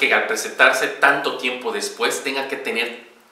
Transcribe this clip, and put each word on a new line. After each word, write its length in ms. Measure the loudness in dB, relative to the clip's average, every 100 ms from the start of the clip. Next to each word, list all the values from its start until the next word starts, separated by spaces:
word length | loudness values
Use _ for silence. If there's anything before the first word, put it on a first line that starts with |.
que 120 | 2
al 140 | 2 2
presentarse 600 | -2 -2 4 4 4 -2
tanto 500 | 2 4 4 0 -2
tiempo 320 | -4 -4 -4
después 540 | -4 -4 -2 -2 -2
tenga 240 | -4 -4 -4
que 80 | -6
tener 480 | -4 -2 -4 -6 -16 -20 _